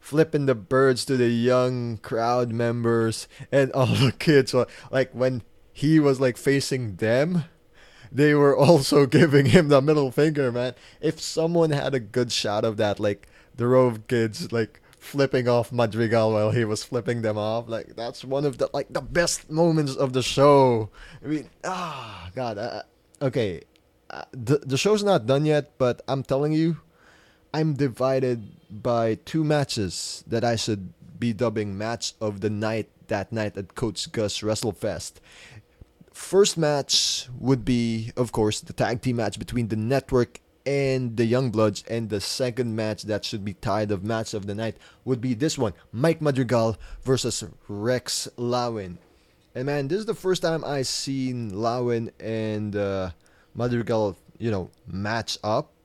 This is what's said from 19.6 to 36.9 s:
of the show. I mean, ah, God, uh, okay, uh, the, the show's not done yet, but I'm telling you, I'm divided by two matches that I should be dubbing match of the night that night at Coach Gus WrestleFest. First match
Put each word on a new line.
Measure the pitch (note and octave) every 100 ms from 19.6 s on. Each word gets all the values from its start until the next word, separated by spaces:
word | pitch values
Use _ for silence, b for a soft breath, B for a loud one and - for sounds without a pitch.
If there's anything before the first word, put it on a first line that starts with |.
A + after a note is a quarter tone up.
| E3+ D#3+ C#3+
of | C3 C3+
the | B2+
show. | B2 - C#3+ C#3+ C3 A#2+ G#2+ B B B
I | -
mean, | D3+ - _
ah, | - F#3 F3 C#3 A2+ G2 F2
God, | G#2+ B2 G#2
uh, | A2+ - - _ _ _
okay, | C3+ C3 G#2+ E2 - _ _ _ _
uh, | C#2 -
the, | - A2 C#3+
the | C#3 C3+
show's | G3+ G#3+
not | G3+ F3+ A2
done | C#3
yet, | D3+ D3+ C#3+ _
but | B2+ A#2 -
I'm | C3+
telling | B2 C3+ D3
you, | D#3 D#3+ D#3 _ b b b b b b
I'm | D3+ D#3+
divided | C3+ C#3 A2 B2+ C3+ B2+ A#2+ G#2 - _
by | G#2 B2+ A#2+ A2+ A2
two | - D#3+
matches | D3+ D3+ C#3 - F#2+ - - - -
that | A2+
I | A#2 A#2
should | - G#2+ F2+ - - -
be | A#2
dubbing | G#2 A#2+ A2 G#2 G2
match | A2 A#2 - -
of | A2 G2+
the | G#2
night | G#2 A2 A2 G2+ _ _
that | G#2 F#2+
night | A2+ G#2+ G2
at | G2
Coach | - A2+ F#2 -
Gus | - G#2 -
WrestleFest. | G#2 G#2+ A#2 F#2+ A2 E2 - - B B B B B B - _ - -
First | - F#3 G3+ -
match | D#3 D3 C3